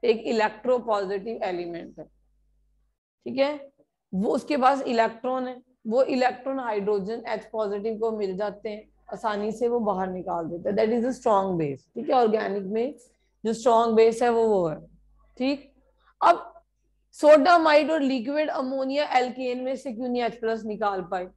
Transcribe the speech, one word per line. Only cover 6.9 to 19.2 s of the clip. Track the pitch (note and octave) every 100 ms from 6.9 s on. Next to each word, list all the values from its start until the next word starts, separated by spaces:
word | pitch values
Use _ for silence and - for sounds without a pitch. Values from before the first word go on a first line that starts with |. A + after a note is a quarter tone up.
| G#3 F#3+ A#3 A#3
H | G#3+ -
positive | A3 G#3 G3+ G#3+ G#3+
को | A3+
मिल | A3 G3 F#3
जाते | G#3 G3+ A3
हैं, | G#3+ - _ -
आसानी | - A3+ G#3 G#3+
से | - A#3+
वो | A#3+
बाहर | G#3+ F#3 F#3+
निकाल | F#3 F3+ F3 E3
देता | E3+ G#3
है। | G3+
That | A3
is | A#3+ A#3
a | B3+
strong | A#3+ G3+ F#3+ F3
base। | D3+ C3+ _
ठीक | - D4
है, | C4+
Organic | A3+ G#3+ G3+ G3
में | F#3+ G#3+ B3 C#4+ _ _ _ _
जो | A3
strong | A3+ A#3+ A3+ A#3 A3
base | A3+ A3+
है | A#3+
वो, | A3+ A3+
वो | G3+ E3+
है। | D3 - _ _ _ _ -
ठीक, | B3+ C#4+ - _ _ _ _ _
अब | E4 - - - _ _ _ _ _ -
sodamide | D4+ D4+ C#4 F4 D#4+ D4 D4
और | D#4+
liquid | C#4 C4 A3 D4 D4+
ammonia | - C4 C4+ C4 C#4 D4
alkane | B3+